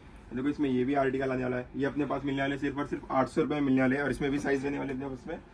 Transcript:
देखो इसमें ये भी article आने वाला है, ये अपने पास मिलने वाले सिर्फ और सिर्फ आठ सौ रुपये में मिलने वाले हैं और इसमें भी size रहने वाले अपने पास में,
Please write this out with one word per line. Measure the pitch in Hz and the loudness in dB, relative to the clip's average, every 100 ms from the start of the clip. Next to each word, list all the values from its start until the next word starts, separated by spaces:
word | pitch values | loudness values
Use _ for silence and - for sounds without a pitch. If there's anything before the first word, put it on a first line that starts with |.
| - - - | -20 -20 -10
देखो | 123 143 | -4 -2
इसमें | 147 143 | 0 2
ये | 127 123 | 2 2
भी | 143 | 2
article | 135 131 135 | 2 2 0
आने | 127 | 0
वाला | 127 123 | 0 -2
है, | 123 127 | -4 -2
ये | 135 | -2
अपने | 131 135 | 0 -2
पास | 139 139 | -2 -2
मिलने | 139 | 0
वाले | 139 139 | 0 0
सिर्फ | 143 135 | -2 -2
और | 143 | -4
सिर्फ | 165 - | -6 -2
आठ | 139 123 | 0 2
सौ | - | 2
रुपये | 139 147 | 0 2
में | 143 | 4
मिलने | 131 | 4
वाले | 131 139 | 4 4
हैं | |
और | 143 | 0
इसमें | 120 143 | 0 0
भी | 139 | 0
size | 143 139 139 | 0 0 0
रहने | 143 | -2
वाले | 135 | -4
अपने | 131 139 | -6 -6
पास | 131 - | -8 -8
में, | - - | -10 -12